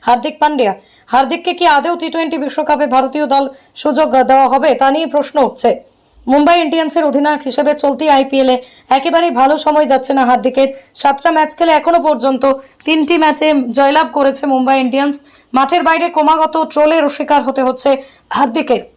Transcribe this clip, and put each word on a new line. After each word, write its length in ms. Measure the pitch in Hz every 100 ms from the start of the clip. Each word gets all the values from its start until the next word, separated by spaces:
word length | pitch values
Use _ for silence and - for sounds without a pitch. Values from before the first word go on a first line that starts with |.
| -
হার্দিক 280 | 240 311 302
পান্ডিয়া? 320 | 302 294 220 190 _ _ _
হার্দিককে 420 | 247 269 330 359 349
কি 60 | 349 285
আদৌ 160 | 285 339
টি 60 | 330
টোয়েন্টি 240 | 330 330 311 269
বিশ্বকাপে 400 | 294 302 294 285 254
ভারতীয় 300 | 262 285 294
দল 100 | 277 269 - _ -
সুযোগ 260 | 294 277 311 254 240
দেওয়া 180 | 262 269
হবে, 160 | 269 294 247
তা 60 | 269 285
নিয়ে 120 | 320 294
প্রশ্ন 220 | 285 302 240
উঠছে। 220 | - 240 185 - _ _ _ -
মুম্বাই 300 | 277 294 339 320
ইন্ডিয়ান্সের 420 | 330 311 330 311
অধিনায়ক 320 | 269 294 294 285
হিসেবে 240 | 240 294 294
চলতি 220 | 285 277 311 277
আইপিএলে 400 | 269 269 262 254 - - _ 262
একেবারেই 360 | 302 330 339 247
ভালো 140 | 269 302 -
সময় 220 | 302 302
যাচ্ছে 200 | 262 262 269
না 60 | 247
হার্দিকের। 400 | 247 254 254 269 269 - -
সাতটা 280 | 285 277 339 320
ম্যাচ 160 | 302 -
খেলে 140 | 339 302
এখনো 200 | 302 339 311
পর্যন্ত 360 | 285 254 269 269 269 - _ -
তিনটি 280 | 311 294 339
ম্যাচে 240 | 311 302 311 294 247 233
জয়লাভ 300 | 277 294 320 294
করেছে 260 | 277 269 285
মুম্বাই 240 | 262 254 269 254
ইন্ডিয়ান্স। 300 | 269 285 285 - _ _ 254
মাঠের 240 | 269 349 302
বাইরে 200 | 330 339 339
ক্রমাগত 400 | 302 320 311 320 320
ট্রোলের 320 | 294 302 320 285 285
শিকার 260 | 285 294 240
হতে 140 | 269 254
হচ্ছে 220 | 254 285 269 - _ _ -
হার্দিকের। 440 | 269 226 - 226 -